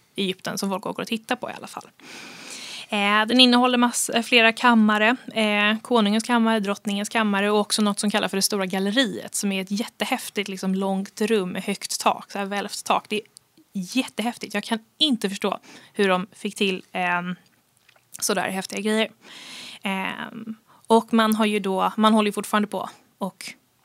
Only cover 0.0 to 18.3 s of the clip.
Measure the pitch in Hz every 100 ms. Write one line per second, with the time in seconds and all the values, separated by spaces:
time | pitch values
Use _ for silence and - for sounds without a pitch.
0 | _ - 190 180 - 190 196 190 - -
1 | - 220 - 247 - - - - - _
2 | - - - - - - - - - 208
3 | 202 214 214 247 254 247 254 247 240 -
4 | - 233 226 240 226 226 247 226 214 214
5 | 214 254 - 226 214 208 208 220 - 240
6 | 202 220 220 240 226 226 196 202 208 202
7 | 208 233 208 196 208 208 202 - 208 202
8 | 208 208 190 196 - 208 190 190 196 233
9 | 233 110 - - 202 190 190 202 220 -
10 | 208 247 - 208 196 190 190 190 196 190
11 | 196 - 214 220 180 190 202 196 - -
12 | 220 - - 196 196 202 - - - 202
13 | - 208 - - _ _ _ 202 180 254
14 | 254 - 233 - - 202 - 226 - -
15 | 311 226 196 196 202 - - - - -
16 | 196 185 - - 208 - 202 185 - 185
17 | 180 175 180 180 _ _ _ _ _ _
18 | _ - -